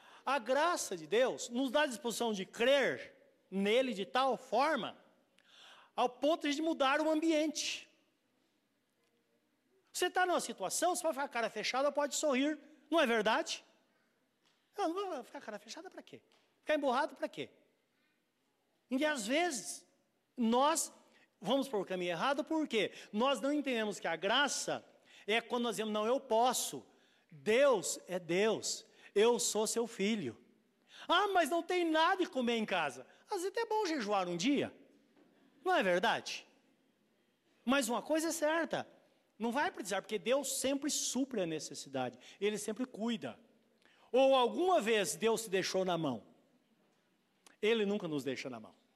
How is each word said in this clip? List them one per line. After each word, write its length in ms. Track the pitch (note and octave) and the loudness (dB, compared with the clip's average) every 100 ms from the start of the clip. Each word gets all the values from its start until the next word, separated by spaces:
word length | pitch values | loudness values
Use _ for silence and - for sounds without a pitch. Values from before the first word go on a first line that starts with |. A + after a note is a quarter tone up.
| - - - | -20 -10 -2
a 140 | C#4 | -2
graça 580 | A3 C4+ E4 E4+ - F3+ | 0 2 2 0 -4 -8
de 80 | D#3 | 0
Deus 440 | G#3 B3+ C#3+ - | 2 2 0 -4
nos 220 | A#3+ C4+ | -2 0
dá 100 | D4 | 2
a 60 | D4+ | 0
disposição 460 | A3 A#3+ - A#3+ | -2 -6 -2 -2
de 120 | G3+ F#3 | -2 -6
crer 680 | - A#3+ C#4 G#3+ C3 - - _ _ _ | -2 2 4 2 0 -8 -18 _ _ _
nele 440 | F#3+ G3+ A#3 C4 | -2 2 2 2
de 120 | G3 G3 | -2 -2
tal 300 | B3 C4+ A3 | 0 2 0
forma, 600 | - A3 D4 C#4+ C#3+ - _ _ _ _ _ - - - - - | -2 0 2 0 -4 -10 _ _ _ _ _ -20 -20 -20 -10 -2
ao 140 | B3 | -2
ponto 400 | B3 C#4+ E4 D#4 | 0 0 0 -2
de 120 | C#4+ | -2
mudar 380 | D#4+ D#4+ C4 D4 | -2 2 2 2
o 80 | D#4 | 2
ambiente. 800 | D#4 E4 D4+ D#4 - - - - _ _ _ _ _ _ _ _ _ _ _ _ _ _ _ _ _ _ _ _ | 2 2 2 2 -2 -6 -8 -12 _ _ _ _ _ _ _ _ _ _ _ _ _ _ _ _ _ _ _ _
Você 180 | - F4+ | -4 -2
tá 160 | F#4 F4+ | 0 2
numa 140 | D#4 | 0
situação, 560 | - - F#3 - E4+ F4 | -2 -6 -4 0 0 2
você 80 | |
vai 100 | D#4+ | -2
ficar 140 | C4+ C#4 | -2 -4
cara 220 | A#3+ A3+ | -2 -4
fechada, 420 | A3 F#3+ B3 C#4+ | -4 -4 0 0
pode 240 | C#4+ D4 - | 0 -2 0
sorrir, 420 | G3+ B3+ C#4+ D4 - - _ | 0 2 2 -2 -8 -20 _
não 100 | E4 | 2
é 60 | C4 | 4
verdade? 580 | A#3 G#3 A#3+ D#4+ - - _ _ _ _ _ _ _ _ _ _ - | 4 2 2 0 -6 -10 _ _ _ _ _ _ _ _ _ _ -4
Não, 160 | F4+ | -2
não 160 | F4+ G4 D4 | -2 -6 -8
vou 80 | |
ficar 180 | A3 C#4+ | -10 -14
cara 180 | A#3+ G#3 | -12 -12
fechada 300 | A3+ D4+ F4+ | -14 -16 -16
pra 120 | D#4+ | -18
quê? 200 | - A#2+ _ _ _ _ | -18 -20 _ _ _ _
Ficar 140 | - D4+ | -2 0
emburrado 400 | C#4 B3 D#4 C4+ | 2 2 0 -4
pra 120 | - | -8
quê? 220 | - A#2+ _ _ _ _ _ _ _ _ _ _ _ _ _ _ | -6 -10 _ _ _ _ _ _ _ _ _ _ _ _ _ _
E 160 | B3+ D4+ | -2 0
às 220 | D4 G3+ | -2 -2
vezes, 580 | C#4+ F4 B3 - - - _ _ _ _ - | 0 0 -2 -8 -12 -16 _ _ _ _ -4
nós 540 | A3+ A#3+ D4 E4 - - _ _ _ _ | 0 4 4 2 -2 -10 _ _ _ _
vamos 260 | F3+ C4+ - | -2 -2 0
por 180 | G#3 F3+ | -4 -4
caminho 260 | F#3 F3 | -4 -2
errado, 320 | E3+ A#3+ C#4+ | -2 0 -2
por 240 | - D#4+ D4+ | 0 -2 0
quê? 240 | A3 D#3+ - - | 0 -2 -4 -8
Nós 280 | G#3 C4 B3+ | 0 0 0
não 120 | C4 | 0
entendemos 480 | D4 C#4 A#3 G#3+ F#3+ | -2 0 -2 -2 -4
que 80 | F3+ | -4
a 80 | E3 | -2
graça 680 | G3 B3 C#4 - - C3 - _ _ - - | 0 2 2 0 -4 -6 -8 _ _ -14 -2
é 160 | A3+ | -2
quando 220 | A3 A#3+ | 0 -2
nós 120 | A#3+ F#3+ | -2 -2
dizemos, 180 | A3 | -2
"Não, 120 | G#3+ G#3+ | -2 0
eu 140 | C4 | 0
posso, 640 | C4+ A3 B3+ - - C3+ - _ _ _ _ | 2 2 4 2 -4 -8 -14 _ _ _ _
Deus 680 | D3+ C3+ A#3 C#4+ A3 D3+ - - | -8 0 4 6 4 0 -8 -6
é 120 | F#3 | -6
Deus, 640 | D#3+ F3 A3 D#3+ - - - _ - | 0 2 2 2 -2 -8 -10 _ -2
eu 260 | G3+ A3+ A#3+ | 4 6 4
sou 280 | - G#3 A3 | 0 0 0
seu 200 | A#3 A#3 | -2 -4
filho." 500 | - G3 A3+ B2+ A2 - _ _ _ _ - - | -2 0 0 -4 -8 -16 _ _ _ _ -12 0
"Ah, 200 | E4+ G4+ | 2 4
mas 200 | F#4+ D4 | 2 2
não 140 | E4+ | 0
tem 220 | E4+ F4+ E4+ | 0 0 2
nada 380 | D#4 E4 F#4+ | 2 2 2
de 60 | E4+ | -2
comer 280 | C4 A#3+ A#3 | -2 -2 -2
em 80 | G#3 | 0
casa." 400 | F#3 D3 B2+ - - - | 0 -2 -4 -14 -20 -8
Às 140 | G4+ | -6
vezes 120 | F#4 A#4 | -4 -4
é 80 | A4+ | -2
bom 200 | A4 G4 | 0 0
jejuar 420 | D#4 G3+ G3+ F3+ | -2 0 0 0
um 80 | F3 | -2
dia, 380 | G#3 C4+ A2+ - - _ _ _ _ _ _ _ | 0 0 0 -6 -20 _ _ _ _ _ _ _
não 120 | F4+ F4 | 0 2
é 80 | |
verdade? 640 | F#3+ F3 G3 D3 - - - _ _ _ _ _ _ _ _ _ _ _ | 2 2 2 0 -4 -10 -12 _ _ _ _ _ _ _ _ _ _ _
Mas 240 | A#3 C#4 A3 | 0 2 2
uma 140 | A#3 | -2
coisa 280 | - D#4 D#4+ | 0 0 0
é 20 | |
certa, 560 | - D4+ E4 D#4 D#3 - - _ _ _ - | 0 0 0 0 -4 -6 -14 _ _ _ -6
não 140 | A3+ | -2
vai 200 | B3 F4 | 0 -2
precisar, 300 | F#4 G3 F#3+ | -4 -4 -4
porque 160 | - G#3+ | -4 -4
Deus 420 | E3+ C4+ - - | 0 0 0 -2
sempre 300 | C4 C#4 D4 | -2 0 -2
supre 520 | - - B3 C#4 G#3+ | -2 -2 -2 -2 -2
a 40 | E3+ | -2
necessidade, 720 | D#3 - C#3+ C#3+ C3+ B2+ B2 - - | -4 -8 -12 -8 -4 -4 -6 -16 -4
Ele 160 | G3+ G#3 | -2 -2
sempre 280 | - G#3+ B3+ | -4 -6 -8
cuida. 540 | - A3+ A3 C3+ - _ _ _ _ _ _ _ | -6 -4 -4 -6 -12 _ _ _ _ _ _ _
Ou 240 | B3 C4+ C4+ | 4 6 6
alguma 460 | A#3+ A3+ F4+ E4+ | 4 2 4 4
vez 340 | G#3+ A3 F3+ D#3+ | 4 2 0 0
Deus 260 | G#3+ G#3+ | 0 0
se 80 | G#3+ | 0
deixou 360 | F#3 - F#3+ F#3 | -2 0 0 0
na 120 | E3+ | 0
mão? 260 | D3+ A#2 - _ _ _ _ _ _ _ _ _ _ _ _ _ | 0 -4 -8 _ _ _ _ _ _ _ _ _ _ _ _ _
Ele 240 | G#3+ A3+ G3+ | 0 2 0
nunca 220 | G#3 E3+ | -2 -4
nos 160 | D3 | -4
deixa 260 | C3 B2 C#3 | -4 -6 -8
na 100 | A#2 | -12
mão. 140 | G2+ - _ | -16 -20 _